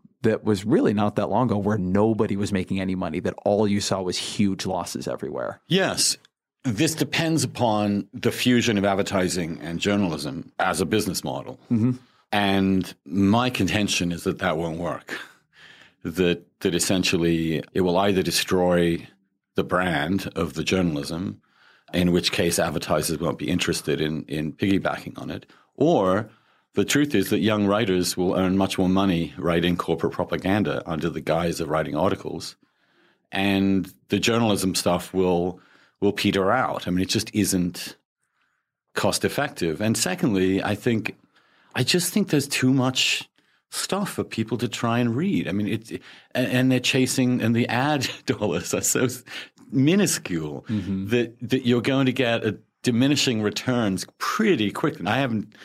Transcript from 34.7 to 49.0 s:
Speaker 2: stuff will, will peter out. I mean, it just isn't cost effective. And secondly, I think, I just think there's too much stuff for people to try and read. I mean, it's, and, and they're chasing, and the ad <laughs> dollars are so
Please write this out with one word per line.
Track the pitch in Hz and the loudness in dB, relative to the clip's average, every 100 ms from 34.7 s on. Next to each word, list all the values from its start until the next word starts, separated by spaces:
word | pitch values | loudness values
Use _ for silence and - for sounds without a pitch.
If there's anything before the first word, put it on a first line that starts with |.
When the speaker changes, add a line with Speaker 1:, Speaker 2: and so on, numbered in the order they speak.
| 85 | 0
Speaker 2:
stuff | 98 87 - 92 | 0 0 -2 0
will, | 92 87 90 87 _ _ _ _ | 2 2 0 -4 _ _ _ _
will | 101 | -2
peter | 98 104 95 95 | 2 0 2 2
out. | 123 120 - - | 2 0 -4 -4
I | |
mean, | 90 | -2
it | 92 | 0
just | 113 - | -2 -2
isn't | 107 92 95 90 - - - _ _ _ _ _ _ _ _ _ | -2 0 0 -2 -4 -14 -16 _ _ _ _ _ _ _ _ _
cost | - 104 - 98 | -2 0 0 -2
effective. | - 143 - 85 78 | -2 -4 -2 -2 0
And | 107 110 | 0 0
secondly, | - 185 170 98 92 95 | 0 0 0 2 2 2
I | - 104 | 0 -2
think, | 127 113 107 - _ _ _ _ _ - | 0 0 -2 -12 _ _ _ _ _ -4
I | |
just | 127 180 175 | 0 0 2
think | 220 190 | 0 2
there's | 151 - | 0 0
too | - 127 | 0 2
much | 135 127 127 - - - _ _ _ _ | 4 2 0 0 -2 -6 _ _ _ _
stuff | - - 190 202 | -10 -4 -2 -2
for | - | -4
people | 98 - 110 120 | -6 -4 -4 -2
to | 117 | -4
try | - 117 117 | -2 0 0
and | 120 113 | 0 0
read. | 190 156 - | 0 -2 -2
I | |
mean, | 98 104 | -2 -2
it's, | 110 - | -4 -6
and, | - - - _ - 123 | -14 -14 -20 _ -4 0
and | 127 127 | 2 2
they're | 127 | 2
chasing, | 127 135 123 - 123 123 | 2 2 2 2 2 2
and | 113 117 | 2 2
the | 120 | 2
ad | 117 139 151 - - | 0 0 0 -2 -8
<laughs> | - | -4
dollars | 127 104 85 - | -2 0 -2 -2
are | 95 | -2
so | - 113 | 0 0